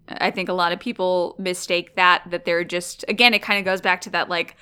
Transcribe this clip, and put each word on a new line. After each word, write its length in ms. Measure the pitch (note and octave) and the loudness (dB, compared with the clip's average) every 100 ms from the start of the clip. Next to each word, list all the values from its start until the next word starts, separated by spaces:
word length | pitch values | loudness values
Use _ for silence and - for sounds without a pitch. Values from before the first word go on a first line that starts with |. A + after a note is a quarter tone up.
| - | -14
I 240 | - F#3 | -4 -2
think 160 | F#3 F3+ | -2 -2
a 40 | |
lot 200 | F3+ E3+ | 0 0
of 80 | F3+ | 0
people 560 | B3 A3+ F#3 F3+ E3+ - | -4 -2 0 0 0 -4
mistake 560 | F#3+ F3+ - F3 F3 | -6 -4 -2 -2 -2
that, 300 | - F3+ F3 - | 4 6 4 0
that 140 | F3 | -6
they're 200 | F3 E3+ | -2 -2
just, 400 | E3+ F3 F3 - - | -2 -4 -6 -8 -2
again, 260 | G#3 A#3+ | 4 4
it 100 | G#3 | 4
kinda 180 | - G3+ | 0 -2
goes 180 | F#3+ F#3+ | 0 0
back 200 | F#3+ F3+ | 0 -2
to 80 | G3+ | -2
that, 180 | F3 D3+ | -4 -2
like, 280 | F3 E3+ - | -2 -4 -6